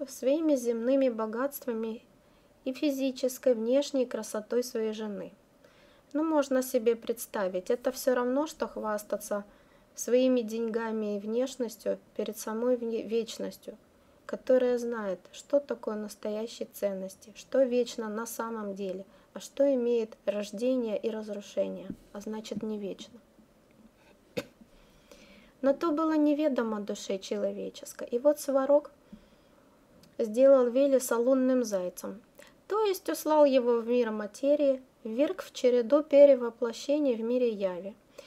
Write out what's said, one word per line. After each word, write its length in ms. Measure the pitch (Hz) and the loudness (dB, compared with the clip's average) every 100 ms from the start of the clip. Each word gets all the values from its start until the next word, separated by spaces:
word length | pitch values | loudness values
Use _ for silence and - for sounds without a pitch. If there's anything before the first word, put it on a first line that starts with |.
| 277 | -12
своими 480 | - 247 302 320 277 | -4 0 2 2 2
земными 540 | 233 233 240 269 262 | 0 -2 0 2 2
богатствами 920 | 220 220 226 277 - - 220 226 226 - _ _ _ _ _ | 0 -4 -4 -6 -6 -8 -6 -6 -10 -16 _ _ _ _ _
и 100 | 262 | -10
физической 840 | 254 302 269 269 254 254 - 262 233 | -4 -2 -2 -4 -2 -4 0 0 0
внешней 500 | 226 262 285 269 254 | 2 0 0 -2 -2
красотой 580 | 226 214 214 208 233 | -4 -8 -10 -4 -4
своей 300 | 247 226 220 | -2 -4 -4
жены. 400 | 214 214 190 170 - _ _ - _ - _ _ | -6 -8 -10 -12 -18 _ _ -20 _ -20 _ _
Ну, 100 | 285 | -4
можно 380 | 320 302 277 262 | 2 2 2 0
себе 340 | 254 247 220 226 | 0 0 2 0
представить, 720 | - 233 - 220 185 185 - | -2 -6 -6 -4 -4 -2 -2
это 220 | 240 262 | -2 -2
всё 240 | 254 - 247 | -2 0 0
равно, 300 | 247 262 311 | 0 -2 -4
что 220 | - 240 | -6 -8
хвастаться 800 | 214 220 208 208 208 - 208 202 - _ _ _ - | -6 -6 -6 -4 -8 -4 -8 -8 -18 _ _ _ -12
своими 460 | - 247 254 254 | 0 4 4 2
деньгами 720 | 214 226 233 220 226 220 208 208 | 0 -4 -4 -4 -4 -4 -4 -6
и 40 | |
внешностью 800 | 208 226 262 - 226 - 196 196 - - | -4 -2 -4 -4 -8 -6 -6 -6 -8 -8
перед 200 | 214 208 | -8 -8
самой 380 | - 220 247 247 | -8 -2 0 0
вне-, 280 | 233 226 | -2 -6
вечностью, 720 | 202 226 220 - 196 - - - _ _ _ _ - | -4 -4 -4 -8 -10 -12 -18 -20 _ _ _ _ -12
которая 520 | 208 - 254 247 240 | -6 2 4 4 0
знает, 420 | 240 233 202 180 - | -2 -6 -6 -6 -10
что 280 | - - 285 | -20 -2 0
такое 360 | 285 240 - 214 | 0 -6 -6 -6
настоящие 720 | 208 - 214 214 226 - 214 | -8 -10 -8 -6 -8 -10 -12
ценности, 580 | - 202 190 190 - - - | -6 -4 -4 -8 -14 -20 -20
что 280 | - 254 | -2 2
вечно 460 | 262 247 240 - 220 | 4 2 0 -4 -8
на 160 | 208 226 | -6 -8
самом 500 | - 226 226 202 190 | -8 -6 -6 -8 -8
деле, 300 | 196 185 - - _ | -8 -8 -12 -20 _
а 60 | 202 | -18
что 340 | - - 285 | -8 2 2
имеет 440 | 262 240 240 220 - - | 4 2 0 -2 -4 -4
рождение 720 | 202 202 202 247 262 226 202 | -4 -6 -4 -2 0 -2 -4
и 120 | 226 | -4
разрушение, 760 | 220 214 202 - - 196 185 185 - - | -6 -8 -12 -6 -4 -4 -6 -12 -14 -16
а 60 | 208 | -14
значит, 420 | 214 220 214 208 | -10 -10 -8 -8
не 160 | 220 214 | -6 -6
вечно. 420 | 196 - - - - _ _ _ _ _ - _ _ _ _ - - _ - - _ _ _ - - - - _ | -8 -10 -14 -20 -20 _ _ _ _ _ -20 _ _ _ _ -12 -12 _ -20 -20 _ _ _ -20 -20 -20 -20 _
Но 120 | 262 | 0
то 180 | 277 330 | 2 0
было 260 | 294 320 311 | 0 2 4
неведомо 640 | 294 285 302 247 226 214 | 4 4 2 0 0 -4
душе 380 | 208 208 - 196 | -6 -8 -6 -6
человеческой. 880 | - 208 202 202 190 - - - - | -4 -4 -4 -4 -10 -12 -16 -14 -6
И 120 | 240 | 2
вот 200 | 285 294 | 2 2
Сварог 520 | - 269 269 294 - - _ - _ _ _ _ _ _ _ _ - - | 0 0 4 4 2 -8 _ -20 _ _ _ _ _ _ _ _ -12 -6
сделал 520 | 226 220 269 277 247 | -2 6 8 8 6
Велеса 480 | 240 277 262 254 233 | 4 4 4 2 2
лунным 460 | 240 269 254 254 | 4 4 4 2
зайцем, 580 | 226 196 180 - 208 196 - - - _ - | 2 -2 -4 -8 -12 -14 -18 -20 -20 _ -6
то 160 | 415 | 0
есть 260 | 427 370 - | 0 0 -4
услал 360 | 311 302 311 294 | -4 2 6 6
его 320 | 262 240 233 | 6 4 0
в 80 | 226 | 2
мир 240 | 247 226 | 0 0
материи, 720 | 214 208 - 277 294 285 262 - _ | -2 -8 -2 2 4 4 0 -6 _
вверг 400 | 220 226 311 370 | -6 -2 0 -2
в 80 | - | -12
череду 500 | - 247 247 226 294 | -2 2 2 2 2
перевоплощений 1120 | 294 277 285 262 233 226 233 226 - 294 277 226 | 6 10 10 8 2 -4 -6 -4 -2 0 0 0
в 60 | |
мире 280 | 226 247 240 | -2 0 0
Яви. 460 | 208 196 175 196 - _ - | 0 -4 -4 -10 -16 _ -20